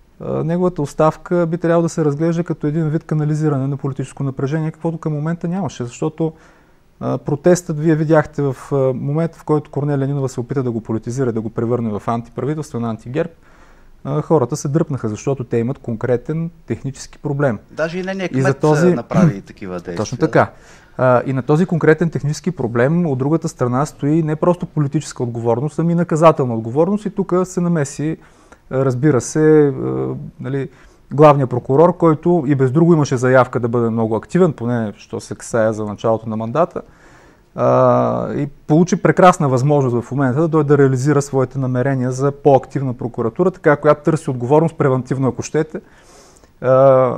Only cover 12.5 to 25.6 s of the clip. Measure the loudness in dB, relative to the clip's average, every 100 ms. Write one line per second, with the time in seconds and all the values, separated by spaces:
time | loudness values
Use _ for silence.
12.5 | -6 -8 -6 -6 -8 -8 -6 -6 -10 _
13.5 | -20 -20 -20 -20 -16 -8 -6 0 0 0
14.5 | -4 -4 -2 -2 -4 -4 -6 -4 -6 -4
15.5 | -2 -2 -6 -8 -6 -2 -2 -2 -6 -6
16.5 | -10 -10 -8 -8 -12 -16 -10 -6 -2 -2
17.5 | -2 -8 -6 -6 -4 -6 -6 -4 -2 0
18.5 | 0 2 4 2 2 -2 2 2 2 -8
19.5 | -14 -10 -10 -8 -6 -6 -2 0 2 2
20.5 | -2 -20 -20 -16 -2 2 2 0 -4 0
21.5 | 0 0 0 2 2 0 -2 -4 -6 -6
22.5 | -4 -4 0 2 2 0 -2 0 -2 -2
23.5 | -4 -2 0 -4 -4 -2 0 0 0 0
24.5 | 0 -2 -4 -2 -2 -6 -6 -6 -4 0
25.5 | 0